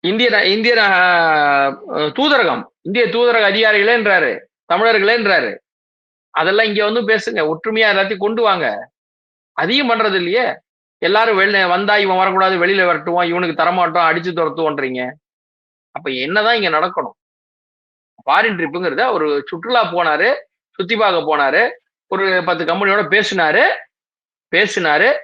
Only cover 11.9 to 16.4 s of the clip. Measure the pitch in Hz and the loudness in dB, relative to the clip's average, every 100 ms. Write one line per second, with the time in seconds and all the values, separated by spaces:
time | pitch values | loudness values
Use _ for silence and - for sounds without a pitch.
11.9 | 208 196 185 190 185 190 185 175 196 180 | 0 2 0 2 2 0 2 0 2 2
12.9 | 160 160 175 175 175 180 160 165 180 170 | 0 -2 -2 0 -2 -4 0 0 0 0
13.9 | 170 165 165 175 165 160 160 160 147 135 | 2 2 0 -4 -4 -4 -2 -4 -2 -6
14.9 | 127 127 151 _ _ _ _ _ _ _ | -6 -8 -12 _ _ _ _ _ _ _
15.9 | - 151 127 135 196 | -12 -8 -6 -2 0